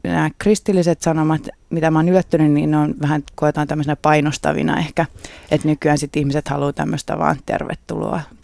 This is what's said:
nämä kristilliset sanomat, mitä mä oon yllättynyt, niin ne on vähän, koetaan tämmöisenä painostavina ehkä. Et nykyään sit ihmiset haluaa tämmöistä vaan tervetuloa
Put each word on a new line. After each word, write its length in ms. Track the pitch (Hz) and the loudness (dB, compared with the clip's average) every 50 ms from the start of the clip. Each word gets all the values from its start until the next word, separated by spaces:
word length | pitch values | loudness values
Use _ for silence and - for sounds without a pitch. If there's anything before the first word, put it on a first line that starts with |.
| - | -2
nämä 260 | 175 170 165 156 156 - - | -2 -2 0 0 -2 -4 -2
kristilliset 640 | - 202 214 - - - 190 185 170 175 165 - | 2 2 2 2 0 0 2 2 2 2 0 0
sanomat, 400 | - 165 160 160 156 156 160 151 147 - - _ _ - | 0 0 0 2 2 0 0 -2 -4 -8 -16 _ _ -6
mitä 220 | 160 165 156 160 | -4 0 0 2
mä 80 | 156 156 | 2 4
oon 100 | 160 175 | 4 4
yllättynyt, 420 | 180 185 175 - - 156 156 151 | 4 4 4 4 2 4 4 4
niin 200 | 147 147 151 156 | 4 2 2 2
ne 60 | 151 151 | 2 2
on 180 | 151 151 - - | 2 0 -2 -2
vähän, 220 | 151 143 156 147 139 - - | -2 -2 0 -2 -4 -6 -6
koetaan 320 | - 151 151 147 156 151 143 | -2 0 0 0 0 -2 -2
tämmöisenä 280 | 147 151 147 143 151 | -2 -4 -2 -2 -4
painostavina 840 | - - 151 151 151 143 151 139 - - 156 151 139 151 160 156 - | 0 2 4 4 4 2 0 -2 -2 -2 -2 -2 0 0 0 0 -2
ehkä. 260 | 160 151 - - 165 - - - - - - - - - | -2 -4 -2 -2 -4 -4 -4 -16 -20 -20 -20 -16 -6 -2
Et 120 | 156 147 - | -2 0 0
nykyään 340 | 156 151 - - 151 147 147 | 0 -2 0 0 0 0 0
sit 180 | 147 139 - | -2 -4 -4
ihmiset 320 | 151 143 139 139 151 - - | -2 -2 0 -2 -2 -4 -4
haluaa 260 | 139 143 143 143 139 | -4 -2 -2 -4 -2
tämmöistä 440 | - 147 - - 131 - - - 160 | -4 -4 -4 -4 -6 -6 -6 -4 -2
vaan 200 | 165 151 160 131 - | 0 0 0 -2 -4
tervetuloa 760 | - - - - - - - _ - - - - - - 170 147 - - - | -6 -4 -4 -4 -6 -10 -10 _ -10 -8 -6 -6 -4 -6 -6 -8 -10 -18 -20